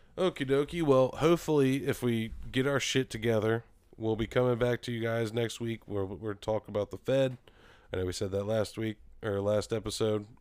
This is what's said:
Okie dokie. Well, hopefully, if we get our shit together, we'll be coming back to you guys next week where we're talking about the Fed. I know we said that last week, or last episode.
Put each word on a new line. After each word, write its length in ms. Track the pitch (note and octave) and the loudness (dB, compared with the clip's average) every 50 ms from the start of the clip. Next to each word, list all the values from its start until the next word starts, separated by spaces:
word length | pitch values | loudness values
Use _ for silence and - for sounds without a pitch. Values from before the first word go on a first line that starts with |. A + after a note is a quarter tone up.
| - - - | -20 -12 -4
Okie 300 | - F#3 F3+ - - C#3+ | -2 -2 -2 0 -2 -2
dokie. 340 | C3 C3+ C#3 D3+ - - F3 | 0 2 0 0 0 -2 0
Well, 280 | E3 D3 C3+ C3 C3 B2 - | 4 6 6 6 6 4 2
hopefully, 680 | - C#3+ D#3+ F3 E3+ - - D#3 D3 C3+ C3 C3 C#3 A2+ | 2 4 4 4 4 2 2 4 4 4 4 4 2 0
if 160 | C#3 A#2+ - | -2 -2 0
we 300 | B2 B2 A#2 A2+ A2+ A2+ - - - A2+ | 0 0 0 0 -2 -4 -6 -10 -8 -4
get 160 | G#2+ B2+ C3 | -2 0 0
our 120 | C#3+ C#3 C3 | 2 0 0
shit 300 | - - - C3+ C3 - | 0 0 0 0 0 -2
together, 560 | - A2+ A2 A#2 A2+ A2 G2+ A2 A2+ A#2 A#2 - - - _ - - | -4 -4 0 2 2 2 2 2 2 0 -2 -8 -20 -20 _ -20 -10
we'll 180 | - A2+ A2 A2+ | -4 -2 -2 0
be 120 | G#2 A2+ | 0 -2
coming 300 | - - B2+ B2+ B2+ B2 | 0 0 2 2 2 2
back 240 | A2+ B2 B2 A#2+ A2+ - | 2 0 0 0 -2 -4
to 80 | - | -6
you 100 | A#2+ A2+ | -6 -4
guys 320 | A2+ A2+ A2+ A#2 A#2 A2 G#2+ | -2 -2 -2 -2 -2 -2 -2
next 260 | A#2 A#2 A2 - - | -2 -2 -2 -4 -4
week 220 | A#2 A#2 A#2 A2 - | -6 -6 -6 -6 -8
where 180 | - G2+ G2+ G2 | -6 -4 -4 -4
we're 300 | F#2+ G2+ D#2 A2 A2 G2+ | -4 -6 -8 -8 -8 -8
talking 340 | G2 - - A2 G#2+ - - | -6 -2 -2 -2 -2 -2 -4
about 220 | G#2 G#2 G2+ - | -4 -4 -2 -4
the 60 | - | -6
Fed. 400 | G2 - - C3 C3+ C3+ C3 B2+ - - - - - - - - - - - - | -8 -2 0 2 2 2 0 -2 -6 -16 -20 -20 -20 -20 -20 -20 -20 -12 -8 -4
I 40 | |
know 80 | F#2 F#2 | -4 -2
we 80 | F2+ F2+ | -2 -4
said 180 | - G#2 F#2+ | -4 -4 -4
that 140 | F#2 G2+ G2+ | -2 -2 -2
last 320 | G#2 A2+ A2+ G#2 - - | 0 0 0 0 -2 -4
week, 200 | A#2 A2+ A2 G#2+ - - - - - - | -4 -4 -4 -6 -8 -12 -20 -14 -8 -4
or 180 | A2 G2+ G2 | -4 -2 0
last 300 | G2 G2+ G#2 G#2+ G2 - | 0 2 2 0 0 0
episode. 540 | A2+ A2 G2 G#2+ G2 - A2+ A2 G#2+ G#2+ G#2 G#2+ - - | -4 -4 -4 -4 -4 0 0 2 0 0 -2 -6 -16 -16